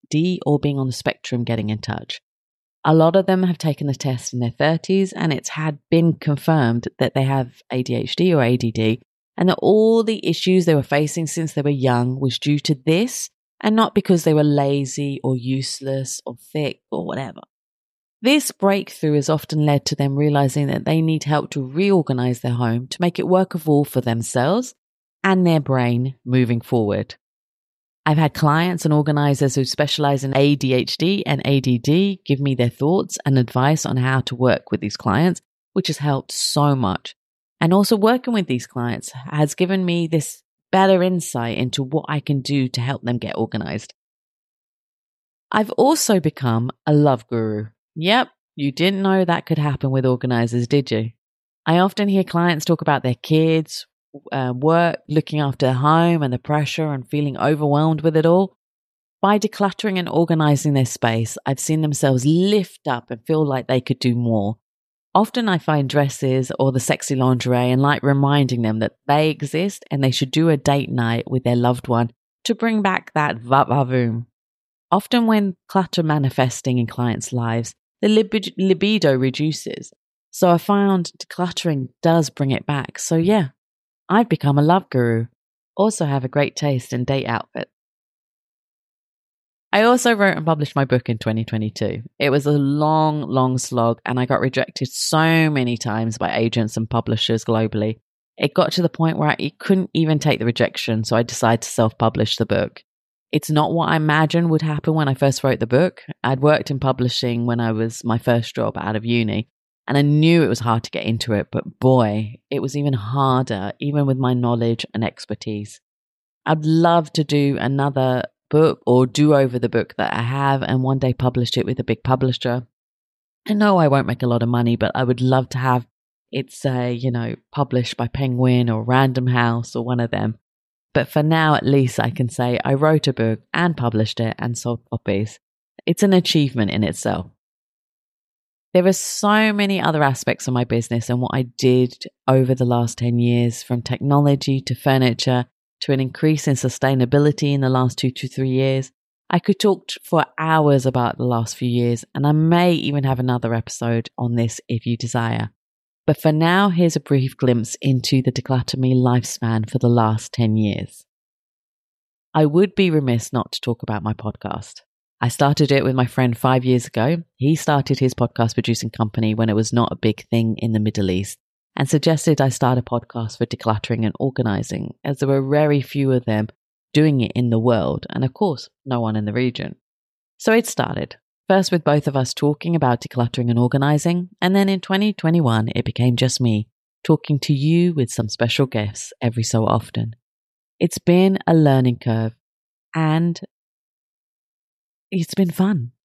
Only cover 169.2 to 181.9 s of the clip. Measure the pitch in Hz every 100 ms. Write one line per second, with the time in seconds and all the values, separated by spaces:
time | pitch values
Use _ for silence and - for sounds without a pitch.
169.2 | 110 107 113 107 110 120 117 - 113 104
170.2 | - 117 113 - 113 110 107 107 95 92
171.2 | 104 - _ _ _ - 139 151 160 156
172.2 | - 143 135 - 127 127 - 120 - 120
173.2 | 110 - 120 - 113 107 - 113 110 -
174.2 | 131 131 117 98 113 101 - - - 139
175.2 | 139 135 135 147 151 143 131 139 135 127
176.2 | 117 107 110 _ _ _ _ 151 156 139
177.2 | 113 - 123 113 120 113 67 - - -
178.2 | 127 - 202 131 - _ 139 123 113 107
179.2 | 104 113 127 120 - - _ _ _ _
180.2 | _ - - 226 233 - - - - -
181.2 | _ _ - 190 185 175 151